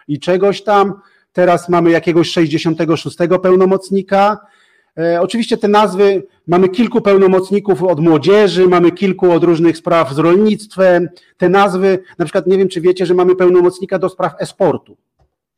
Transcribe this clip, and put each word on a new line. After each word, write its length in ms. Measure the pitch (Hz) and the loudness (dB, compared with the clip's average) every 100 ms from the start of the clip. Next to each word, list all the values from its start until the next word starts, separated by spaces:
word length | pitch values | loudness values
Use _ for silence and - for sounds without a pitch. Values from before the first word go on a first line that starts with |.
| - | -10
i 120 | 143 | -8
czegoś 440 | - 180 196 190 | -4 -2 -2 -2
tam. 300 | - 202 196 196 _ _ _ | -2 0 0 -4 _ _ _
Teraz 360 | - 180 175 - | -2 0 0 0
mamy 220 | 175 170 | 0 2
jakiegoś 380 | 165 170 170 160 | 0 0 0 0
sześćdziesiątego 680 | - 160 151 175 156 160 165 | 0 -2 -2 -4 -4 -2 -4
szóstego 420 | 143 - 175 180 | -6 -6 -2 0
pełnomocnika. 960 | 185 185 185 185 - 196 190 196 202 208 _ _ _ _ _ - | 2 2 2 -2 -2 -6 -2 0 0 -2 _ _ _ _ _ -6
E, 240 | 165 170 | -4 -2
oczywiście 360 | 185 233 226 220 | -2 -4 -4 -4
te 100 | 208 | 0
nazwy, 560 | 208 214 185 202 196 - _ - | 2 0 0 0 0 -6 _ -4
mamy 220 | 175 190 | 0 0
kilku 320 | - 226 233 | 0 -2 0
pełnomocników 840 | 202 196 190 185 185 202 202 175 | 0 2 4 2 0 -4 -2 -2
od 160 | 185 156 | -2 0
młodzieży, 680 | 165 156 139 202 208 170 185 | 2 2 2 2 2 2 2
mamy 240 | 180 170 | 4 2
kilku 400 | 170 196 185 185 | 0 -4 0 0
od 120 | 170 | 2
różnych 340 | 175 160 170 160 | 2 2 0 0
spraw 360 | - 170 156 | -2 -2 0
z 40 | 139 | -2
rolnictwem. 920 | 156 180 214 214 - - 185 175 175 - _ _ | 2 2 2 -2 -8 0 2 2 -2 -10 _ _
Te 120 | 190 | 0
nazwy, 500 | 196 202 180 190 185 185 - | 2 0 0 0 -2 -6 -8
na 80 | 165 | -4
przykład 220 | 196 175 | -4 0
nie 100 | 190 | 0
wiem, 100 | 190 | 0
czy 140 | 175 | 0
wiecie, 240 | 170 180 175 | -2 0 0
że 80 | |
mamy 220 | 180 180 185 | 0 2 2
pełnomocnika 640 | 180 180 180 180 190 190 | 4 4 2 -2 -8 -4
do 100 | 180 | -6
spraw 240 | - 180 - | -4 -8 -6
e-sportu. 580 | 151 - 185 - - - _ _ _ _ _ | -12 -2 -2 -2 -10 -20 _ _ _ _ _